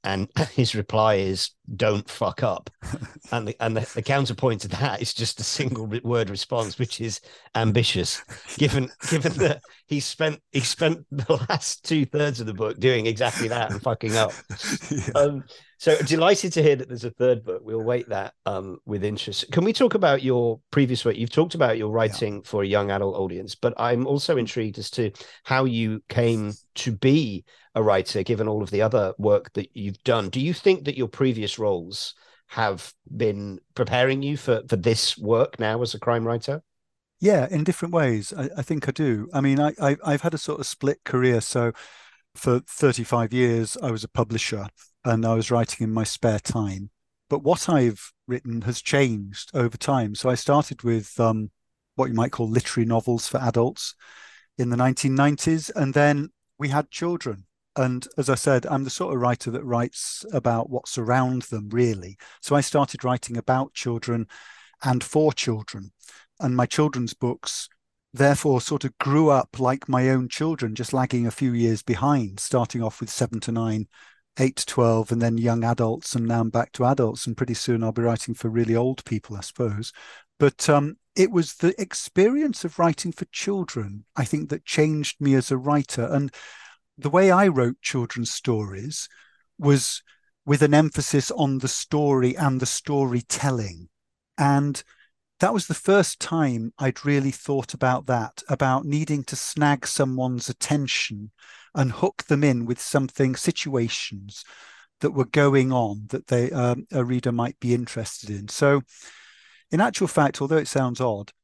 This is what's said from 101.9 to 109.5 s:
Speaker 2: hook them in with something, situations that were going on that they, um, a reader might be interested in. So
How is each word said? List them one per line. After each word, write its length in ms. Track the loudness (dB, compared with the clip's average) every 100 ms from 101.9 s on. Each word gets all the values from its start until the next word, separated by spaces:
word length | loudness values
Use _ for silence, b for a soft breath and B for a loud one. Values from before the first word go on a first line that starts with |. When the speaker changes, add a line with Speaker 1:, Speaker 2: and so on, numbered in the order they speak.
Speaker 2:
hook 340 | 2 -2 -2 0
them 180 | 4
in 220 | 4 2 0
with 140 | -4
something, 560 | -2 0 -2 0 0 2
situations 1080 | -2 -2 -2 -2 -2 -4 -8 -12 -14 -18 -20 B B B B _
that 100 | -2
were 140 | 0 2
going 460 | 4 6 6 4
on 320 | 2 0 -4 -8
that 180 | -10 0
they, 240 | 0 0
um, 340 | 0 0 0 -4
a 120 | -4
reader 280 | -2 -2 -2
might 280 | -2 -4 -4
be 140 | 0
interested 560 | 0 -2 -8 -10 -12 -10
in. 200 | -10 -10
So 340 | 2 4 4 0 B B B B B B